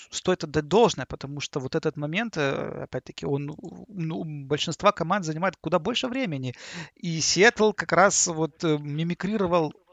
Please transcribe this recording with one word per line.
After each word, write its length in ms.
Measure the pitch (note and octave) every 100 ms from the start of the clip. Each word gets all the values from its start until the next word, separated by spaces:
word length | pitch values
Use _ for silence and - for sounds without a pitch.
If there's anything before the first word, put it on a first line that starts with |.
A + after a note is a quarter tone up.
| -
стоит 340 | - - F3+
отдать 240 | D#3 C#3+ D3
должное, 360 | F#3+ G#3+ - B2+
потому 340 | - C3+ C#3+
что 200 | - D3
вот 140 | C3
этот 220 | D#3+ D#3 D3
момент, 400 | D3 F3+ A#3 E3
э, 440 | C#3 C#3+ - -
опять-таки, 420 | C#3+ B2+ - - -
он 240 | C#3+ C#3+
у, 340 | D3+ F#3+ F3+ F#3
ну, 320 | G3 D#3+ G3
у 40 |
большинства 680 | D#3+ D3 C3+ D3 - - G3+
команд 320 | - E3 G3+ D#3+
занимает 300 | D#3 F#3 -
куда 180 | D#3+ F3
больше 300 | E3+ B3 B3+
времени. 460 | B3+ A#3+ C#3 B2+ - - F3 D#3 _
И 240 | E3+ D#3+
Сиэтл 520 | - E3 A3+ - G#3+
как 200 | G3+ -
раз 360 | E3+ G3 - -
вот, 360 | D#3 D#3+ -
э, 140 | E3 D3+
мимикрировал 920 | D3 D3 E3+ F3 F#3 G#3+ F3+ F3 D3+ - _